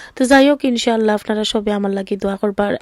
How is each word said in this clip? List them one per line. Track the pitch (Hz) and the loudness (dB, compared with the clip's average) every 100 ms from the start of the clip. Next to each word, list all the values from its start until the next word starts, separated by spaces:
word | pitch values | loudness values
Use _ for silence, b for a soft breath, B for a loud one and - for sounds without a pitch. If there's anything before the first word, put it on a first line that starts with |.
| B B | B B
তো | 254 | 4
যাই | 277 277 | 6 6
হোক, | 294 277 | 2 0
ইনশাআল্লাহ | 233 - 226 214 208 | -2 0 0 0 0
আপনারা | - 214 | -2 -4
সবে | 214 226 208 | -2 -2 -2
আমার | 208 202 196 | -2 -2 -4
লাগে | 190 202 | -4 -4
দোয়া | 196 196 | -4 -4
করবা। | 214 196 202 - | -4 -2 -2 -4